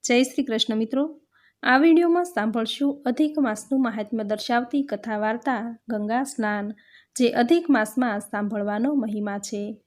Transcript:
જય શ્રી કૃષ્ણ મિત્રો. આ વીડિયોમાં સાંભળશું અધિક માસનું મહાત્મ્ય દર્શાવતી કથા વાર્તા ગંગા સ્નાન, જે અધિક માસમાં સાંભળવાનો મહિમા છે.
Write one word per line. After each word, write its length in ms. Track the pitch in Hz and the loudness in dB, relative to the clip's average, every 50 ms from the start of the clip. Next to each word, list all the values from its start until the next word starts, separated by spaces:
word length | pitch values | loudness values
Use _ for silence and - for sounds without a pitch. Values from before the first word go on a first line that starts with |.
| - | 0
જય 160 | - 240 240 262 | 2 2 2 2
શ્રી 200 | 262 - - 277 | 2 0 -4 -4
કૃષ્ણ 320 | - 220 220 - - 220 | -2 0 -2 0 0 0
મિત્રો. 460 | 220 220 220 - 269 285 320 311 - _ _ _ _ _ _ _ _ - | -2 -2 0 0 -2 -2 -2 -6 -14 _ _ _ _ _ _ _ _ 0
આ 140 | 262 254 | 2 4
વીડિયોમાં 460 | 269 294 330 330 330 349 339 330 349 349 | 6 6 8 6 6 6 4 2 2 0
સાંભળશું 800 | 349 - - 208 226 214 233 226 226 - - 285 285 285 285 - | -2 -2 -2 -2 0 0 -2 -2 -2 -2 -2 -2 -2 -2 -2 -2
અધિક 340 | 254 247 247 311 302 302 311 | -4 0 2 0 0 2 0
માસનું 420 | 277 233 214 214 - - 269 269 | 0 0 0 -4 -4 -2 0 0
મહાત્મ્ય 420 | 262 233 208 220 208 208 - 220 214 | 0 0 -2 -4 -6 -6 -4 -6 -2
દર્શાવતી 600 | 202 214 214 - - 240 240 254 - - 285 277 | -4 -4 -6 -2 0 0 0 0 0 -2 -2 -2
કથા 340 | 277 220 202 - 233 214 | -2 -4 -6 -6 -6 -4
વાર્તા 640 | 208 214 214 220 233 226 285 254 214 220 233 233 226 _ - | -2 -2 -2 -2 -2 -2 -2 -2 -2 -4 -8 -10 -12 _ -6
ગંગા 340 | 226 208 208 208 226 247 269 | -4 -4 -2 -2 0 -2 -2
સ્નાન, 460 | 269 - - 220 214 208 208 202 208 220 _ _ _ _ - _ _ _ - | -2 -4 -4 -2 -2 -2 -2 -4 -6 -10 _ _ _ _ -20 _ _ _ 2
જે 100 | 247 233 | 2 2
અધિક 400 | - 247 240 240 330 339 339 339 | 4 2 4 4 4 2 4 4
માસમાં 500 | 277 226 214 214 - 254 247 240 208 208 | 4 4 2 0 0 -2 0 0 0 -4
સાંભળવાનો 760 | 202 - - 208 208 202 220 208 202 208 202 214 226 277 302 | -6 -6 -6 -4 -4 -2 -2 -2 -2 -2 -2 0 0 0 0
મહિમા 440 | 277 220 220 208 214 208 208 202 | 0 0 -2 -4 -4 -4 -4 -6
છે. 440 | 202 202 - - 202 202 214 220 - _ | -6 -8 -8 -8 -6 -6 -8 -10 -14 _